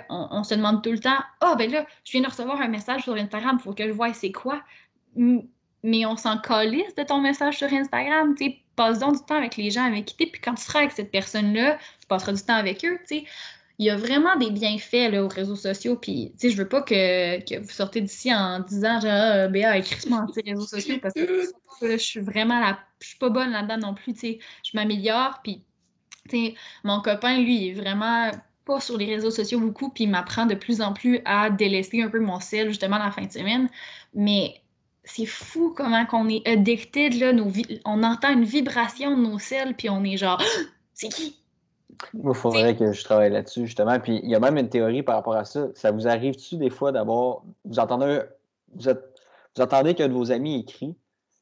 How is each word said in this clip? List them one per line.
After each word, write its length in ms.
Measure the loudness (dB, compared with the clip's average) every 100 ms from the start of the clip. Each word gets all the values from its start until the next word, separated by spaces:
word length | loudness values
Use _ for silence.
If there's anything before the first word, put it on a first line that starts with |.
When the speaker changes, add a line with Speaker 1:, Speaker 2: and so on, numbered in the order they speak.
| -4
Speaker 1:
on, 180 | -8 -6
on 100 | -6
se 120 | -2
demande 280 | 0 2 2
tout 80 | 2
le 80 | 0
temps, « 200 | 0 0 -2 0
Ah, 140 | 2 4
ben 140 | 2
là, 160 | 0 -4 -10
je 80 | -4
viens 100 | 0
de 40 | 0
recevoir 340 | -2 -6 -4
un 80 | -2
message 340 | -4 -4 -4
sur 100 | -2
Instagram, 440 | -4 -4 -4 0 0
faut 120 | -2
que 140 | -6 -4
je 60 |
voie 200 | 0 -2
c'est 200 | -2 -6
quoi. » 300 | -6 -6 -6 -10 -20 _ _ _ 2
M-, 260 | 4 4 0 _ _ _
mais 220 | 0 2 2
on 100 | -2
s'en 220 | -2 -2
calisse 560 | 0 2 2 0 -2 -4
de 60 |
ton 160 | 0 2
message 380 | 2 2 0 0
sur 140 | 0
Instagram, 600 | 0 0 -2 0 2 2 2
tu 80 | -2
sais, 120 | -4 _
passe 240 | 0 2 2
donc 160 | 2 0
du 60 |
temps 120 | 0 -2
avec 200 | -2 -4
les 140 | -4
gens 140 | 0
avec 220 | 0 0 -4
qui 100 | -4
t'es, 100 | -4
puis 140 | -4
quand 140 | -6
tu 80 | -6
seras 180 | -2 2
avec 120 | 2
cette 180 | 0 -4
personne-là, 640 | -4 -2 0 2 2 2 0 -4 -14
tu 60 | -4
passeras 240 | -2 0
du 100 | -4
temps 120 | 0
avec 300 | 0 0 -2
eux, 140 | -4 -4 -6
tu 100 | -8
sais. 60 | -8 -16 -18 -20 _ -2
Il 80 | 0
y 40 |
a 60 | 0
vraiment 400 | 0 2 4 4
des 140 | 2
bienfaits, 600 | 0 -2 -2 0 2 2
là, 140 | 2
aux 40 | 0
réseaux 280 | -2 -4 -4
sociaux, 400 | -4 -4 -2 -2
puis, 340 | -2 -6 -6 -2
tu 20 | 0
sais, 40 |
je 20 | 0
veux 100 | 0
pas 140 | 0
que, 580 | 2 2 4 2 0 -2
que 180 | -6 -8
vous 120 | -8
sortez 300 | -6 -4 -2
d'ici 320 | -4 -4 0
en 280 | 0 0 -2
disant, 400 | -4 -2 0 0
genre, « 100 | 2
Ah, 360 | 4 4 4 4
Béa 280 | 2 4 2
est 60 |
crissement 360 | 0 -6 -2 -2
anti-réseaux 480 | -2 -6 -6 -6 -6
sociaux », 300 | -6 -4 -4
parce 120 | -4
que, 60 | -2
là, 760 | 0 0 -2 -8 _ -6 -2 -2
je 0 |
suis 240 | -2 -6
vraiment 400 | -4 -2 0 2
la, 180 | 0 -2 -8 _
je 80 | -18
suis 100 | -2
pas 120 | 0
bonne 200 | 0 0
là-dedans 280 | -2 -4 -4
non 160 | -6
plus, 180 | -8 -10
tu 80 | -8
sais, 180 | -8 -8 -12 -14
je 80 | -8 -2
m'améliore, 640 | -2 0 0 0 0 -4
puis, 220 | -12 -12 -14 _ _ _ _ -20 -6
tu 80 | -2 -2
sais, 80 | -4 -18 -10
mon 160 | -4 -2
copain, 380 | 0 0 2 2
lui, 180 | 4 2
il 140 | 0
est 100 | -4
vraiment 500 | -4 -2 0 0 0 -4 -12 _ -4
pas 120 | -4
sur 180 | -4 -4
les 80 | -2
réseaux 200 | -2 -2
sociaux 260 | -2 -2 0
beaucoup, 300 | 0 -2 -6
puis 160 | -2
il 60 | 0
m'apprend 360 | 0 -2 0 0
de 80 |
plus 260 | 0 -2 -2
en 120 | -2
plus 280 | 0 2 2
à 260 | 2 2 2
délaisser 520 | 2 2 2 0 -2
un 60 | 0
peu 120 | 0
mon 180 | 0 -2
sel, 280 | -4 -2 -2
justement, 300 | -2 -2 0
la 120 | -2
fin 140 | -4
de 80 | -8
semaine, 360 | -6 -2 2 0 -2 -20 -20 -10
mais 460 | 0 2 2 0 -6 _ _ _ _
c'est 240 | -14 -8 -6
fou 480 | -8 -8 0 0 0
comment 280 | 0 2 2
qu'on 220 | 2 2
est 180 | 0 2
addicted, 680 | 4 4 2 0 2 2
là, 180 | 4 4
nos 160 | 4 4
vi-, 320 | -2 -4 -6
on 200 | -2 2
entend 260 | 2 2 4
une 120 | 4
vibration 720 | 4 2 0 0 -2 -2 0 2
de 60 |
nos 160 | 2 0
selles, 340 | -4 -4 -4
puis 140 | -4 -2
on 140 | -2
est 140 | -2 0
genre, 220 | 0 2 0 -2
<gasps> « 120 | -4 _ _
C'est 140 | -12 -10
qui ? » 280 | -8 -10 -12 _ _ _ _ _ -20 -14
Speaker 2:
Moi, 180 | -6 -2
il 60 | 0
faudrait 340 | 2 4 4
Speaker 1:
T'sais. 120 | 4 2
Speaker 2:
que 60 |
je 120 | 0
travaille 260 | 2 4 6
là-dessus, 360 | 2 -4 -6 -6
justement. 340 | 0 2 2
Puis 180 | 0 -2
il 60 | 2
y 40 |
a 60 | 4
même 160 | 4 2
une 120 | 2
théorie 340 | 2 2 0
par 100 | 0
rapport 220 | -2 0 -2
à 80 |
ça. 240 | -4 -6 -6
Ça 180 | -2 0
vous 160 | 2 2
arrive-tu 480 | 0 0 -4 -8 -2
des 140 | -2
fois 200 | 0 -2
d'avoir, 520 | 0 0 0 0 -2 -10 -18
vous 140 | -6 -2
entendez 280 | 0 2 0
un... 180 | 0 -4 -12 _ _ _
vous 140 | -6 0
êtes... 320 | 0 -2 _ _ _ _
vous 80 | -2
entendez 320 | 2 4 4
qu'un 140 | 2 0
de 40 |
vos 180 | 0 0
amis 260 | -2 -2 -4
écrit, 360 | -6 -10 -12 -12 _ _ _ _